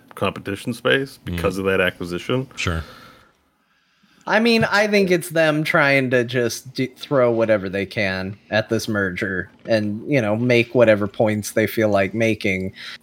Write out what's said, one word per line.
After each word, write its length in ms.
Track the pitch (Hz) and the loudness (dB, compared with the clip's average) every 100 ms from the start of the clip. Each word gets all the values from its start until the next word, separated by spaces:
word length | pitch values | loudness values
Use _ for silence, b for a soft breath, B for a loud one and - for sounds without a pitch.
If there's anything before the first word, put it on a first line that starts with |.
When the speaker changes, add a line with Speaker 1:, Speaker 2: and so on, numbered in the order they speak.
| _ - | _ -6
Speaker 1:
competition 580 | 101 87 90 98 - | -6 -4 -10 -8 -8
space 460 | 120 131 131 135 - | -4 0 0 -2 -10
because 320 | - 87 95 92 | -8 -4 -2 -2
Speaker 2:
Mm. 20 | |
Speaker 1:
of 60 | 95 | 0
that 140 | 95 | 2
acquisition. 680 | 92 - 87 87 - 127 131 - | 0 -2 -8 -8 -4 -4 -4 -6
Speaker 2:
Sure. 260 | - 82 78 B B B B B _ _ _ _ _ _ _ _ - | -4 -4 -8 B B B B B _ _ _ _ _ _ _ _ -2
Speaker 3:
I 140 | 196 | 2
mean, 240 | 233 226 | 4 2
I 240 | - 202 214 | 2 2 2
think 240 | 208 190 | 2 2
it's 180 | 180 - | 0 0
them 340 | 156 160 151 156 | 0 2 2 2
trying 440 | 170 139 139 127 | 2 4 4 2
to 120 | 127 120 127 120 - 127 | 0 0 0 -2 -4 -10
d-, 200 | 131 127 - | -6 -6 -6
throw 340 | - 143 123 | -2 2 4
whatever 380 | 113 110 107 95 | 2 2 2 0
they 180 | 95 98 | -4 -4
can 520 | - 98 95 95 101 _ | -2 -2 -2 -6 -10 _
at 180 | 104 - | -2 0
this 180 | 113 113 | -4 -2
merger 640 | 104 95 90 101 92 90 - - | -2 -2 -4 -6 -6 -8 -14 -2
and, 440 | 110 104 104 113 | 0 0 -6 -2
you 120 | 143 | 0
know, 160 | 107 110 | 0 0
make 360 | 123 120 117 | 2 2 2
whatever 360 | 127 113 104 101 | 4 4 4 0
points 420 | - 113 107 101 | 0 0 0 -2
they 160 | - 107 | -2 -2
feel 220 | - 107 | 0 0
like 240 | 98 95 | 2 0
making. 580 | 107 113 107 104 92 92 B B B | 0 0 0 -2 -4 -6 B B B